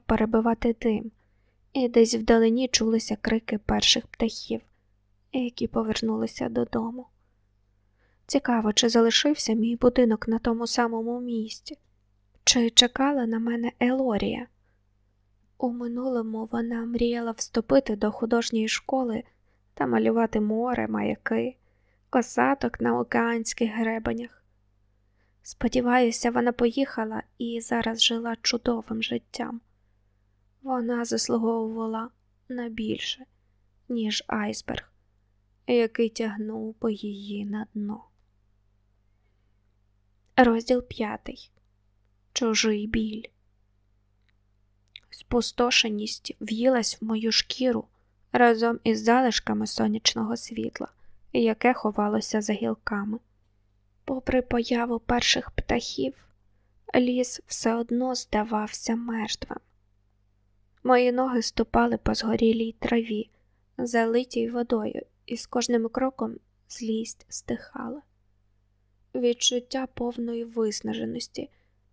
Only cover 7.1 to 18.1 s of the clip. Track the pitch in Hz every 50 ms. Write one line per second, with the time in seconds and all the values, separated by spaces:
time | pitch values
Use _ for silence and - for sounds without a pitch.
7.1 | _ _ _ _ _ _ _ _ _ _ _ _ _ _ _ _ _ _ _ _
8.1 | _ _ _ - - 277 - - 240 226 220 208 208 - - 233 226 233 226 233
9.1 | 226 - - 294 302 - - - 220 233 214 233 233 233 - 247 247 254 247 226
10.1 | 220 214 - 220 226 233 - 240 226 226 233 233 - - 240 226 226 226 226 233
11.1 | 240 247 247 247 233 226 220 220 - - - - 302 - _ _ _ _ _ _
12.1 | _ _ _ _ _ _ - - - 254 233 233 - - 240 240 - - 269 285
13.1 | 294 269 240 226 226 226 226 233 240 233 233 247 - - 247 247 254 262 262 254
14.1 | 214 196 202 202 - 233 247 - _ _ _ _ _ _ _ _ _ _ _ _
15.1 | _ _ _ _ _ _ _ _ _ - - 254 240 240 240 233 240 247 254 262
16.1 | 254 233 226 220 220 220 226 220 - 233 233 233 233 226 233 233 240 240 240 233
17.1 | 240 240 233 233 220 - - - - 233 220 - 269 269 269 - 214 202 214 208